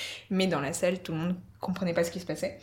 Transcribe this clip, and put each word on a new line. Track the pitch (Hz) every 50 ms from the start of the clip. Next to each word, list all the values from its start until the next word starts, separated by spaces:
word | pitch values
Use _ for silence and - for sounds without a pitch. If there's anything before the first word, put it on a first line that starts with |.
| - - - - - -
Mais | 196 185 190 185
dans | 170 143
la | 143 139 170
salle, | - 185 180 185 185
tout | - - 165
le | 156
monde | 165 175 180 180 - - - -
comprenait | - - 180 - 190 175 165
pas | 180 170
ce | 170
qui | - 180
se | -
passait. | - 156 156 - 196 - -